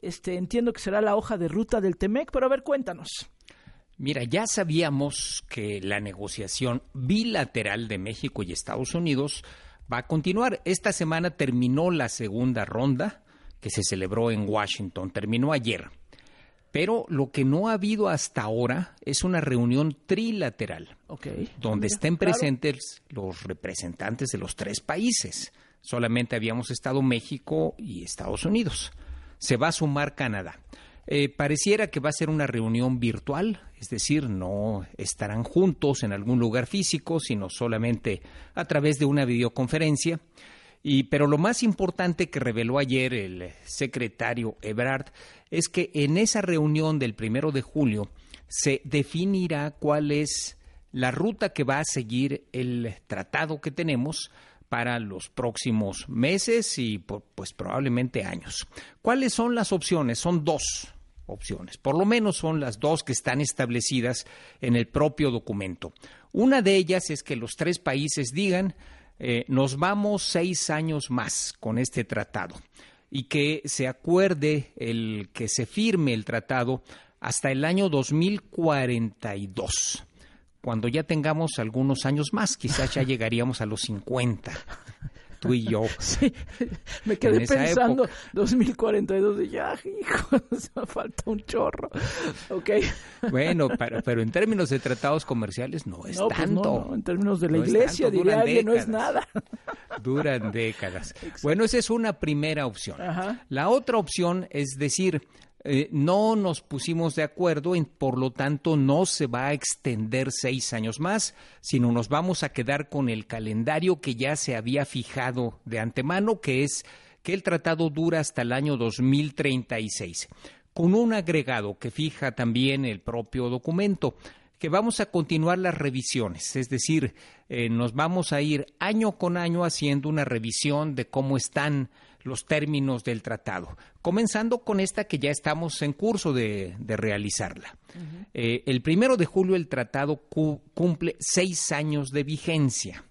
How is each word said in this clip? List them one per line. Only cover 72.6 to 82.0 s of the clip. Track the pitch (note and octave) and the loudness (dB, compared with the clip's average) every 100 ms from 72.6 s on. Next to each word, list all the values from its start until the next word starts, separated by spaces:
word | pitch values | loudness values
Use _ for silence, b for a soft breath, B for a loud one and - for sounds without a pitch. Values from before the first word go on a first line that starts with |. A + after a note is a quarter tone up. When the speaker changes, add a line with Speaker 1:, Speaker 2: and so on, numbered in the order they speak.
| - b b b b | -20 b b b b
Speaker 2:
y | C#3 B2+ | -8 -2
que | D3+ C#3+ D#3 C#3+ | 0 0 0 -4
se | - C3 | -2 -2
acuerde | C3 - F3+ G3 E3+ D3+ D3+ C3 - | -4 2 4 4 4 2 2 -2 -6
el | A#2 A#2 A2 G#2+ G2+ | -4 -2 -2 -4 -8
que | - A2+ | -6 -4
se | - A#2 | -2 -2
firme | - A3 G3 D3 | 2 2 4 4
el | A2+ G#2 | 2 -2
tratado | A#2 - C3 A#2+ C3 B B B B | -4 -2 0 0 -2 B B B B
hasta | - B2 C#3 | -4 -2 0
el | C3+ | 0
año | D3+ F#3 G3 | 2 2 4
dos | C#3+ C3 | 2 2
mil | D3 F3 G#3 | 2 2 0
cuarenta | - - E3 C#3+ B2+ A#2+ A2+ - A2+ G2 | -6 -2 2 2 2 0 0 -4 -8 -6
y | G2 | -6
dos. | F#2+ F#2 - - - - b b b b _ | -6 -4 -2 -2 -4 -10 b b b b _
Cuando | - A2+ A#2+ | -4 -2 0
ya | C3+ | -2
tengamos | D3+ D#3+ D3 D#3 D#3+ - | 0 0 2 0 0 -2
algunos | A2 A#2 C3+ C3+ | -4 0 2 2